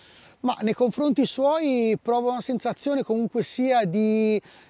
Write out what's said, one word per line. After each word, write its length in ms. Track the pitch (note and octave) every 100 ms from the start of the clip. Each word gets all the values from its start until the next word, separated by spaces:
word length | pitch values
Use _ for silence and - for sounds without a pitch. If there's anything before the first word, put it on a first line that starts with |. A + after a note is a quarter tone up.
| - - - -
Ma 160 | B3+ G#3+
nei 120 | G#3+
confronti 540 | G#3+ B3 - D4 C4+ A#3
suoi 680 | - C#4 D#4+ D4+ B3 A3+ G#3+
provo 300 | - A#3+ A#3+
una 100 | B3
sensazione 640 | - B3 A#3+ - C#4+ C#4
comunque 400 | - A3+ A#3 A#3
sia 420 | - - C4 B3 G3
di, 560 | G3+ G#3+ A3 G#3+ G#3+ - -